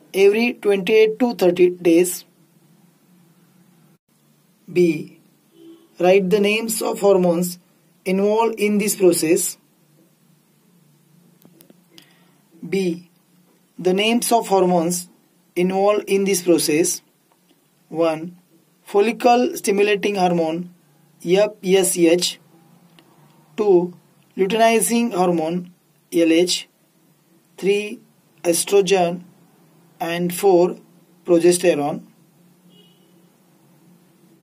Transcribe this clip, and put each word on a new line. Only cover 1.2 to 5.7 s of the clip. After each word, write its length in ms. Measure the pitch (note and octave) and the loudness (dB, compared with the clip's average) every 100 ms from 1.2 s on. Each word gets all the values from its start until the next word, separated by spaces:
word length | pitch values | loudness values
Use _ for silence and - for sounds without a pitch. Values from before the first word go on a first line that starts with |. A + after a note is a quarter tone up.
| B3 | -2
thirty 360 | F#3+ F#3 F3 F3+ | 0 0 4 2
days. 540 | F3+ F3 E3 F3+ - - _ _ _ _ _ _ _ _ _ _ _ _ _ _ _ _ _ _ _ _ _ _ _ - | 2 2 2 2 -4 -14 _ _ _ _ _ _ _ _ _ _ _ _ _ _ _ _ _ _ _ _ _ _ _ -6
B. 460 | F3 F3 D3+ - _ _ _ _ _ - | 0 0 0 -8 _ _ _ _ _ -20